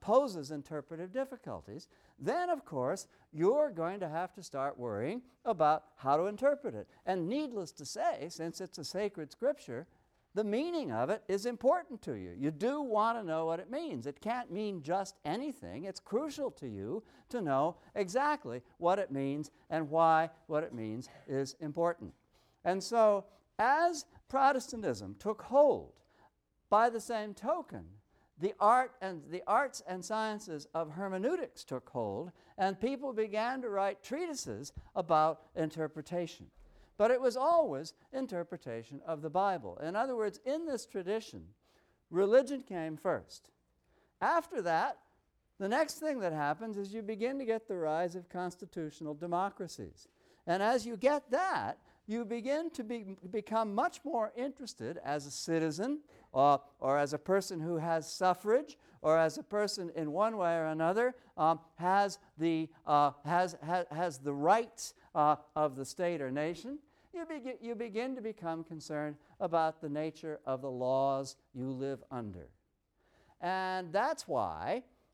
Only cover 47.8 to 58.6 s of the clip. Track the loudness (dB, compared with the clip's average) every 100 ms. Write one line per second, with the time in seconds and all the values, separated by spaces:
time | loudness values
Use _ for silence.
47.8 | 0 0 0 -4 -8 -6 -6 -8 -12 -8
48.8 | -8 -8 -8 -8 -2 0 0 -4 -10 -10
49.8 | -14 -14 -20 _ _ _ 0 2 4 2
50.8 | 0 0 2 2 2 0 0 0 -2 -6
51.8 | _ _ -6 -4 -4 -4 -2 -2 -2 -6
52.8 | -6 -6 -8 -14 -8 -6 -2 -2 0 0
53.8 | 0 -2 -4 -2 -2 -4 -6 -6 -14 -8
54.8 | -8 -6 -4 -4 -4 -6 0 2 2 0
55.8 | -2 -4 -8 -20 -2 4 6 6 2 _
56.8 | 2 2 2 -2 2 2 2 -4 -2 -2
57.8 | 0 0 -2 0 2 2 4 2